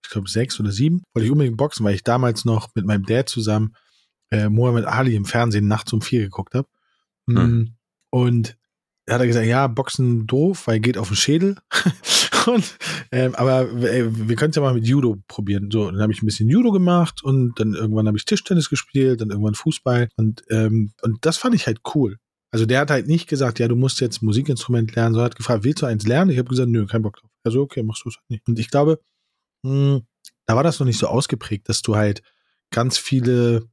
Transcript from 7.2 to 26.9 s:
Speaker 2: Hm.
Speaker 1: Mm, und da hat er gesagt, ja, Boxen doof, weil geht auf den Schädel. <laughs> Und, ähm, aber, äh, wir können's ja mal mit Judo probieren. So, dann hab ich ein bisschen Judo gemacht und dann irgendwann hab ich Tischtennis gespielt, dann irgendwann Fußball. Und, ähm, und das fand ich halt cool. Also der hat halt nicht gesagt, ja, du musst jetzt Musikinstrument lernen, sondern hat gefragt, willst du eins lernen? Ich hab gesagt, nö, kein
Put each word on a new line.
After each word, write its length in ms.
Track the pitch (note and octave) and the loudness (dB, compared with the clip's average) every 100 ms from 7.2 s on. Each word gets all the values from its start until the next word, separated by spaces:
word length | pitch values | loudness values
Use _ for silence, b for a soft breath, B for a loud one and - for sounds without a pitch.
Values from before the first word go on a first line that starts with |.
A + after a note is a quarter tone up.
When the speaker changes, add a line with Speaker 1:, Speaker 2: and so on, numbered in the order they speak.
| - | -2
Speaker 2:
Hm. 80 | |
Speaker 1:
Mm, 400 | A#2 A#2+ A#2 A2+ - _ _ _ | 2 2 2 -2 -8 _ _ _
und 460 | B2 B2 A#2+ A2+ - _ _ _ _ | 0 2 2 -2 -10 _ _ _ _
da 100 | - | -4
hat 60 | A#2+ | 0
er 60 | B2 | 2
gesagt, 200 | A#2+ A2+ | 2 2
ja, 200 | B2 C3+ | 2 2
Boxen 600 | A2+ C3 - B2 A#2 A2 | 0 -4 0 0 0 0
doof, 400 | C3 F3 F#3 - | 2 2 0 -2
weil 120 | A2+ | 0
geht 180 | A#2 A#2+ | 0 -2
auf 100 | G2+ | -2
den 80 | G2+ | 0
Schädel. 400 | - D#3 G3 G3+ _ | 2 2 0 -2 _
<laughs> 260 | - F3+ - B B B - - | 0 0 -2 B B B 0 2
Und, 280 | A#3+ - - D#3+ D3+ B | 2 0 -10 -10 -10 B
ähm, 240 | B2+ B2+ | 0 0
aber, 340 | - C3 C3 B2+ A#2+ | 0 2 2 0 -2
äh, 260 | A#2 B2 A2+ A2 A2 | 0 0 0 -2 -2
wir 80 | |
können's 200 | A2+ D3+ | 0 0
ja 80 | D3+ | 2
mal 100 | C#3 | 0
mit 140 | A#2+ A2+ | 2 2
Judo 340 | C#3 B2 G2+ - | 2 2 -2 -8
probieren. 420 | - G2+ G2+ G2+ | -8 -4 -4 -2
So, 220 | A2 G2+ | -2 -2
dann 100 | F#2+ | 0
hab 80 | G#2+ | 0
ich 140 | G#2+ | 0
ein 20 | |
bisschen 240 | A2 - A2 | -4 0 2
Judo 220 | F#3 A#3+ | 4 4
gemacht 500 | G3 F3+ F3 E3 - | 2 4 2 2 -2
und 360 | C3+ C3+ B2 - | 0 0 0 0
dann 160 | A2 | -2
irgendwann 320 | G2 A2 G#2+ G#2+ | 0 -2 0 0
hab 80 | |
ich 100 | G#2 | 0
Tischtennis 420 | - G3+ - F3+ C#3+ | -2 -4 0 0 0
gespielt, 540 | C#3 - C#3 C3 A#2 | -6 -2 0 2 0
dann 80 | A2 | -2
irgendwann 240 | G2+ G#2+ | -2 -2
Fußball. 560 | G#2 D#3+ - B2+ A#2+ A#2 | 0 -4 -2 0 0 0
Und, 280 | - A2 G#2+ _ | 0 -2 -2 _
ähm, 420 | A2 A2 A2+ G#2+ _ | 0 2 0 -2 _
und 200 | A2+ A2 | -4 -2
das 140 | D#3 - | -2 -2
fand 160 | B3+ | 0
ich 140 | A3 - | 0 0
halt 140 | A2 - | -4 -4
cool. 240 | D3+ A#2 G2+ _ _ _ | -2 -2 -4 _ _ _
Also 160 | A2+ | -2
der 140 | A2+ B2+ | 2 2
hat 100 | D3 | 2
halt 160 | C#3 | 0
nicht 220 | G#2 E3 - | 2 -2 0
gesagt, 300 | C#3 B2+ A2+ | -2 -2 0
ja, 80 | A#2 | 0
du 80 | |
musst 260 | A#2+ C3 - | 2 0 0
jetzt 220 | A#2+ - | -4 -2
Musikinstrument 720 | A2 G#2 C#3 B2 - A#2+ A2+ | 0 0 0 -4 -2 -2 0
lernen, 180 | A#2 A#2 | 0 2
sondern 160 | A2+ A#2+ | 2 0
hat 60 | |
gefragt, 280 | - - A2+ | -2 -2 0
willst 200 | A2+ D3+ | 0 -2
du 20 | |
eins 220 | C3+ G#2+ G#2 | -2 -2 0
lernen? 240 | C3 F#3+ | 2 2
Ich 80 | B2+ | 0
hab 100 | B2 | 0
gesagt, 200 | B2+ B2 | 0 2
nö, 180 | A#2 | 0
kein 160 | G2+ | 0